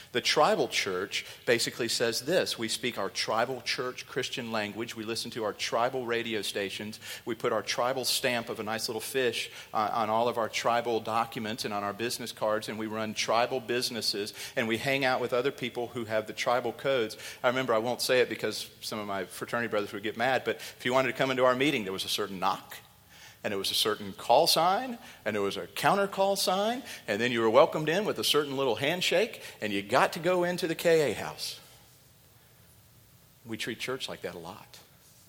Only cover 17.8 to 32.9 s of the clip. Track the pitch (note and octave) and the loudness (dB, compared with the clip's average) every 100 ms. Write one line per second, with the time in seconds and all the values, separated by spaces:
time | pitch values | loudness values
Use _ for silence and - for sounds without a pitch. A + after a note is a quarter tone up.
17.8 | A#2+ A#2 - B2+ A2+ A2 A2 G#2 - - | 2 0 4 4 4 0 -4 -4 -8 -12
18.8 | - A2 G#2 G2 F2+ - - A#2+ A2+ G#2+ | -8 -6 -4 -4 -4 -8 -4 -2 0 0
19.8 | G2+ G#2 G#2+ G#2 B2 B2+ A2+ G#2+ - - | -2 -4 -4 0 2 2 0 -4 -6 -6
20.8 | B2+ B2+ C3 - C3+ B2+ B2+ B2+ C#3+ C3 | 0 2 2 2 2 4 4 6 4 2
21.8 | F#2+ F#2+ - - G2 F#2+ F#2 G2 - - | -2 -4 -2 -2 -2 0 0 0 -6 -16
22.8 | - - - - - - A2 G2+ F#2+ - | -18 -20 -20 -20 -20 -8 -4 -2 -2 0
23.8 | A2+ G#2+ G2+ F#2+ - B2 - - E3+ G3+ | 0 0 -4 -4 4 6 6 4 4 2
24.8 | B3+ A#3 - - - G#2+ G2 F#2 F2 - | -2 -8 -14 -10 -2 0 0 -2 -8 0
25.8 | D3 G3 G3 G3 G3 G3 - F#3 G#3+ B3+ | 2 4 2 2 2 2 2 2 0 -2
26.8 | - - - G#2 B2 A#2 A2+ B2 E3 C3 | -8 -10 -2 0 2 4 6 8 6 4
27.8 | A#2+ F3 G3 A2+ G#2+ D3 D3 C3+ C3+ G#2 | 0 0 0 0 2 2 2 0 0 2
28.8 | C#3 F3+ - F3 A3+ - - - G#2+ G2+ | 0 0 2 2 2 -2 -14 -6 -2 -2
29.8 | G2+ C3+ F#3+ F3 E3 F3+ F3 F3+ E3+ E3 | 2 4 4 2 0 2 0 -2 -2 0
30.8 | F3 E3 C#3 G2 D#2 D2+ - - - - | 4 4 4 0 -6 -8 -10 -10 -16 -20
31.8 | - - - - - - - - - - | -20 -20 -20 -20 -20 -20 -20 -20 -20 -20
32.8 | - | -20